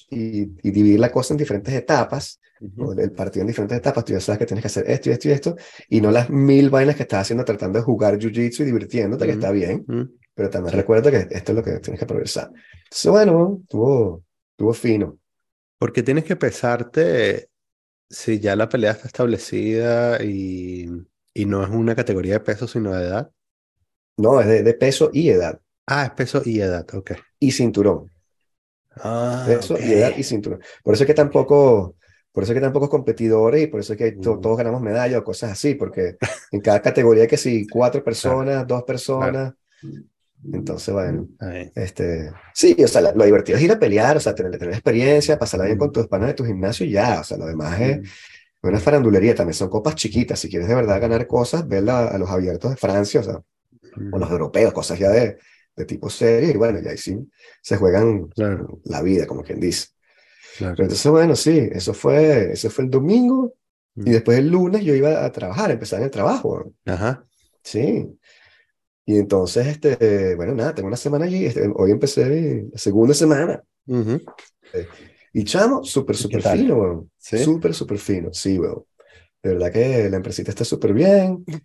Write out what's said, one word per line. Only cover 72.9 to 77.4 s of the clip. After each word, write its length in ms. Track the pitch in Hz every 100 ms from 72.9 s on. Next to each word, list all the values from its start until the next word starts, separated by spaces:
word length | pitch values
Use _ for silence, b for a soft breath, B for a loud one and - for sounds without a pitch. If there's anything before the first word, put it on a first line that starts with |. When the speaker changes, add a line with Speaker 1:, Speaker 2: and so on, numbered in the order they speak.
| 98 117
Speaker 1:
semana. 500 | 147 160 143 170 - _ _ -
Speaker 2:
Ujú. 320 | 127 107 135 - - - _ _
Speaker 1:
Eh, 140 | 90 90 B B B B
y 140 | - 104
chamo, 380 | 180 220 269 -
súper, 300 | - - 104
Speaker 2:
¿Y 0 |
qué 60 |
Speaker 1:
súper 180 | - 107
Speaker 2:
tal? 180 | 101 98
Speaker 1:
fino, 160 | 262 131
weón. 360 | 95 85 82 _
Speaker 2:
¿Sí? 200 | -
Speaker 1:
Súper, 360 | 110